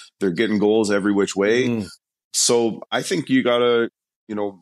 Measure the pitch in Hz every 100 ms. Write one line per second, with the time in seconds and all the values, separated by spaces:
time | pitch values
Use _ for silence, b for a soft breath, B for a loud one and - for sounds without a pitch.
0 | B - 98 85 113 107 104 110 104 101
1 | 98 101 98 95 101 117 127 113 92 -
2 | _ _ _ - - 120 117 98 - -
3 | - 180 139 131 120 120 120 117 113 -
4 | _ _ - 104 104 95